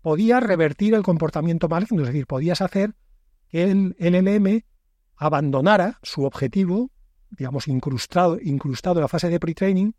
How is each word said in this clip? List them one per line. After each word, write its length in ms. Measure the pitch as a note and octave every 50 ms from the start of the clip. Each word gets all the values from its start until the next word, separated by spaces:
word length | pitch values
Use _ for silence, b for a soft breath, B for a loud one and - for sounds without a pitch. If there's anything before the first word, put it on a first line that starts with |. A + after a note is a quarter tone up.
podía 380 | - D#3+ D#3 D#3+ G#3+ A3+ A#3+ B3
revertir 540 | B3 G#3 F#3 E3 E3 D3+ D3 - G#3 G#3+ A3
el 100 | G#3+ G3
comportamiento 640 | - F3 D#3 E3 D#3+ - E3+ D3+ E3+ E3+ E3 - D#3
maligno, 320 | E3 E3+ G#3 - A#3 E3+
es 60 | C#3+
decir, 200 | B2 C3 D3+ C3
podías 340 | - C#3+ C3 D3 E3+ F3 -
hacer 340 | G3 F3+ - G3 G3 G#3+ - _ _ _ _ _ _ _ _ _ _
que 160 | _ - D#3+ F3 G3
el 240 | F#3+ G3 F#3+ F#3 F3+ _
L 180 | F3 F3 F3+
L 180 | F3+ F#3 G3 G3+
M 300 | G#3+ G3+ F#3+ G#3 A3+ - _ _ _ _ _ _ _ _ _ _
abandonara 840 | _ D3 D3+ D3+ D3 D3+ C#3+ C3+ C3+ C#3 F#3+ G#3+ G3+ F3 G#3 - _
su 240 | - - - - C3+
objetivo, 680 | C#3 - - C#3 B2+ - G3 F#3+ F3 F3+ G#3+ B3 C4+ _ _ - _ _ _ _ _
digamos, 380 | G#3+ - C3+ B2+ C3+ C3+ -
incrustado, 720 | D3+ C3+ B2+ - D3+ C3 A#2 - - - F3+ F3+ F3 E3 -
incrustado 540 | - F3 C#3 C3+ - C#3+ B2+ - - F#3 F3
en 80 | E3+ D3+
la 40 |
fase 220 | C3+ - D#3+ E3+ F3
de 100 | E3+ E3+
pre-training 520 | - E3 D#3+ - G3 G3 G3 F#3 G3 G#3+ A3+